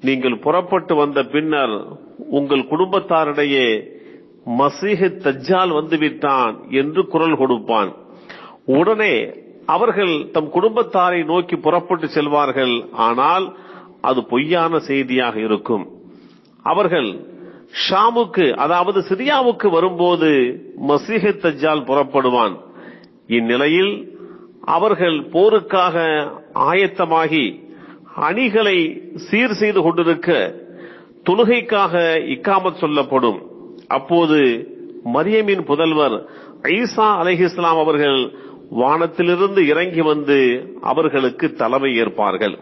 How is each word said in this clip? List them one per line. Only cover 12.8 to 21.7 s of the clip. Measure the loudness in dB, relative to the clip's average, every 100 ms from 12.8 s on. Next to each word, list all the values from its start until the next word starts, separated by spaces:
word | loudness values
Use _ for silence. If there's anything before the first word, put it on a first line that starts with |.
| -4
ஆனால் | -2 0 2 2 2 -2 -10 -20 -20 -20 -8
அது | -2 -2 0
பொய்யான | -2 0 0 0 -2
செய்தியாக | -2 -2 0 0 -2 -2
இருக்கும். | -2 -2 0 -4 -4 -14 -20 -20 -20 -20 _ _
அவர்கள் | -2 0 2 0 -2 -6 -14 -20 -20 -20 -18 -6 -2
ஷாமுக்கு, | 2 2 2 -2 2 0
அதாவது | 2 0 0 0 0 -2
சிரியாவுக்கு | -2 0 2 2 2 2
வரும்போது | 2 0 2 2 4 4 4 2 -2 -12 -10 0
மசீஹ் | 0 2 0 0 0
தஜ்ஜால் | -2 0 0